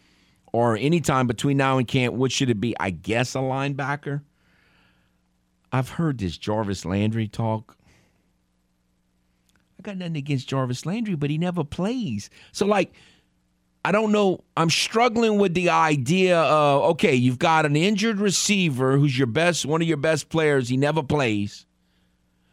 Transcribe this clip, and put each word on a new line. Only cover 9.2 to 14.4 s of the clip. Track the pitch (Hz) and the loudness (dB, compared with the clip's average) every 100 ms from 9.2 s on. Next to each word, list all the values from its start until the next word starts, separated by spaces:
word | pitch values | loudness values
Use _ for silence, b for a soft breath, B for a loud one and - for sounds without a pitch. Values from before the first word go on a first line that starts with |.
| _ _ _ _ _ - | _ _ _ _ _ -18
I | |
got | 202 190 | -12 -10
nothing | 175 160 | -6 -6
against | 139 135 - | -4 -4 -2
Jarvis | 139 127 123 156 | -4 -2 -4 -6
Landry, | 220 214 165 | -4 -4 -2
but | 143 | -2
he | 156 | -2
never | 180 175 | -2 -2
plays. | 143 - 190 262 190 104 - B B | -6 -4 -4 -4 -6 -6 -10 B B
So, | - | -4
like, | 202 208 175 b b b b _ _ _ _ _ | 0 2 0 b b b b _ _ _ _ _
I | 147 | -2
don't | 202 220 | 0 2
know. | 208 196 - | 2 2 0